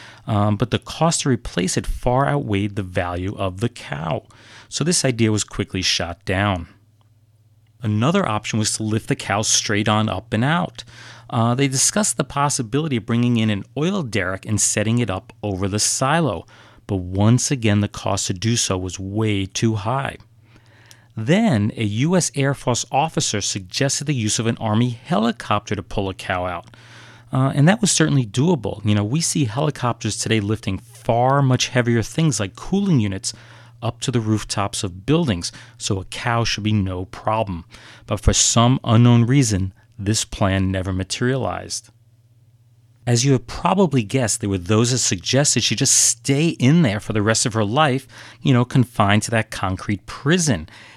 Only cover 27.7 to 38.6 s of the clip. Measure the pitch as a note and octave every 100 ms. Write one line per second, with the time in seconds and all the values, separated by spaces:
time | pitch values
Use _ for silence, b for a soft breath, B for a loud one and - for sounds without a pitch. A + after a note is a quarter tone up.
27.7 | A3 F3 - D#3 C#3+ A2 G#2+ E3 D#3 -
28.7 | - G#2 G#2 G#2 D#3 - E3 A#2+ A#2+ D3+
29.7 | - B2 - A2 - - A2+ G2+ G#2+ -
30.7 | F#2 - - - A#2 B2+ C#3+ C3 B2+ -
31.7 | B2+ A#2 A#2 G#2+ - D#3+ B2 G2 - -
32.7 | G3 G3+ C#3 G#2 F#2+ - B B B B
33.7 | - A2+ - - A#2+ A2 G#2+ - A2 G2+
34.7 | - G2 F2+ A2+ D#3+ D#3 F2 - B B
35.7 | - - G2 - - B2 A#2 A2+ - G#2
36.7 | G#2+ F#2+ F#2 F#2 - A2 A2 G#2 E2+ -
37.7 | B B B - G#2 - - - A#2+